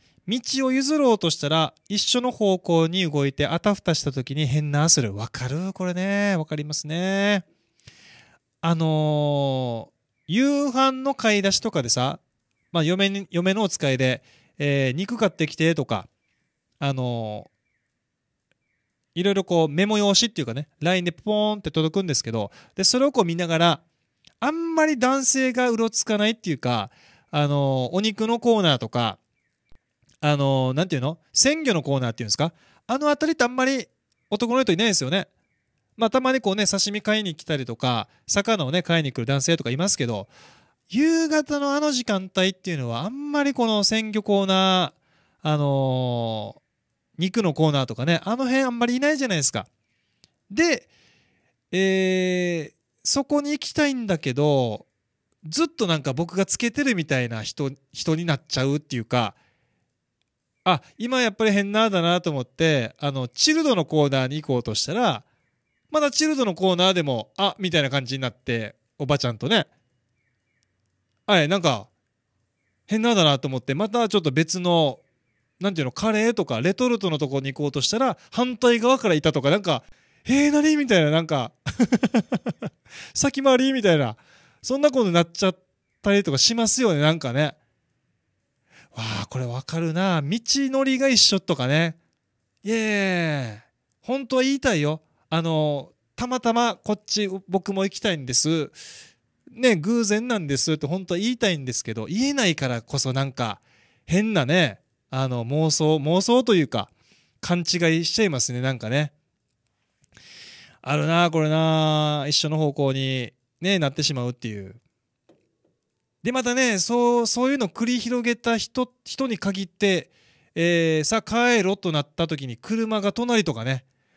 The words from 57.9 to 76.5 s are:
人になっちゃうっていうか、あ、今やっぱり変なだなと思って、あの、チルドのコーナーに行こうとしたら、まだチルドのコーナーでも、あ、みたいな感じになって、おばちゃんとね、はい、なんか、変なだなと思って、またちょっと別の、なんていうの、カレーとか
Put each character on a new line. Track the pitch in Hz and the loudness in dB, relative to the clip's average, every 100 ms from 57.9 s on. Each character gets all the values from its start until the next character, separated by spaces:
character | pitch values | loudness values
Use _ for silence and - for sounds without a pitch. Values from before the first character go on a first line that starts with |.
人 | - - 160 | -8 -2 -2
に | |
な | 170 143 | 0 -4
っ | - | -2
ち | - | -2
ゃ | |
う | 135 147 | 0 -2
っ | |
て | - 127 | -4 -8
い | |
う | |
か、 | 110 127 107 - _ _ _ _ _ _ _ _ _ _ _ _ | -2 0 0 -6 _ _ _ _ _ _ _ _ _ _ _ _
あ、 | 185 165 - - | 0 0 -2 -10
今 | 233 254 | -4 0
や | 240 | 0
っ | |
ぱ | 202 220 | 2 2
り | |
変 | 202 202 | 2 2
な | 214 220 | 2 2
だ | 190 | 2
な | 170 175 | 2 0
と | 175 | 0
思 | 143 | -4
っ | |
て、 | 123 - 160 143 113 - | -6 0 2 2 -2 -4
あ | 143 | -6
の、 | 135 123 | -4 -6
チ | - - | 0 2
ル | 311 | 2
ド | 302 208 | 2 2
の | 156 | 2
コ | 156 | 2
ー | 143 | 2
ナ | 135 | 2
ー | 127 | -2
に | 147 | -4
行 | 143 | -2
こ | 127 | -2
う | |
と | 117 | -2
し | 104 | -4
た | - | -4
ら、 | 196 240 113 - _ _ _ _ _ - | 0 0 -2 -8 _ _ _ _ _ -4
ま | 302 | 0
だ | 285 | 0
チ | - 311 | 0 0
ル | |
ド | 285 | 0
の | 226 170 | -2 0
コ | 185 | 0
ー | |
ナ | 175 185 | 2 2
ー | |
で | 180 | 2
も、 | 147 120 107 - | 0 -2 -4 -4
あ、 | 196 - | -4 -2
み | 190 | -2
た | 160 | 0
い | |
な | 135 | 0
感 | 135 | -2
じ | 123 135 | -4 -6
に | |
な | 127 | -6
っ | |
て、 | - - 117 107 - _ - | -8 -4 -4 -4 -12 _ -10
お | 139 | -2
ば | 143 | 0
ち | 123 | 0
ゃ | |
ん | 110 | -4
と | 127 | -2
ね、 | 220 - _ _ _ _ _ _ _ _ _ _ _ _ _ _ _ - | -2 -2 _ _ _ _ _ _ _ _ _ _ _ _ _ _ _ 2
は | 196 | 2
い、 | 147 | 4
な | 190 | 2
ん | |
か、 | 165 113 101 _ _ _ _ _ _ _ _ _ - | 0 -2 -6 _ _ _ _ _ _ _ _ _ -4
変 | 220 | 0
な | 233 | 2
だ | 214 | 4
な | 156 139 | 4 2
と | 139 | 0
思 | 131 | -6
っ | |
て、 | - 139 | -4 -2
ま | 208 | 0
た | 240 226 | 0 0
ち | 208 | 0
ょ | |
っ | |
と | 160 | 0
別 | 135 160 185 | 0 0 0
の、 | 180 170 147 123 _ _ _ _ _ - | 2 4 2 0 _ _ _ _ _ -6
な | 196 | -4
ん | |
て | 165 | -2
い | |
う | |
の、 | 131 | -4
カ | - 220 | -2 0
レ | 214 226 | 2 2
ー | |
と | 220 | 0
か | 165 | -2